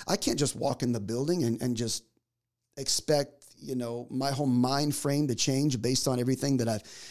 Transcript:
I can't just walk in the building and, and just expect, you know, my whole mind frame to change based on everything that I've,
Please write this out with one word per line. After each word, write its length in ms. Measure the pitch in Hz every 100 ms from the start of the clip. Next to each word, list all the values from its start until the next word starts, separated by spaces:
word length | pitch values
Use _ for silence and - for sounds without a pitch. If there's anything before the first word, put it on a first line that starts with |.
| -
I 100 | 180
can't 220 | - 143
just 160 | 147
walk 280 | 113 139 127
in 100 | 127
the 80 | 117
building 440 | 101 120 147 180
and, 180 | 117 117
and 140 | 127 117
just 280 | 117 - - _ _ _ _ _ _ -
expect, 640 | 135 - - 147 139 - - -
you 160 | 143
know, 320 | 127 120 120 123
my 220 | 127 139
whole 140 | 135 139
mind 480 | 123 127 139 147
frame 340 | 143 143 143 147
to 60 |
change 460 | 113 - 135 147 123
based 260 | 117 127 135
on 140 | 123
everything 380 | 123 131 143 131
that 100 | 113
I've, 140 | 107 - - -